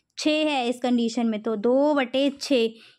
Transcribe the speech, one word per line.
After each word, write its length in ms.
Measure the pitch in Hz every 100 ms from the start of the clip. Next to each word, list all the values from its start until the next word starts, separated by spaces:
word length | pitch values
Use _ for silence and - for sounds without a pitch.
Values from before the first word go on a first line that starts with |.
| _ -
छः 120 | 311
है 380 | 302 302 277 240
इस 120 | 247
कंडीशन 460 | 254 240 233 240 233
में, 160 | 214
तो 140 | 226 214
दो 380 | 240 254 294
बटे 360 | 285 247 269 277
छः, 380 | 277 - 262 226 226 -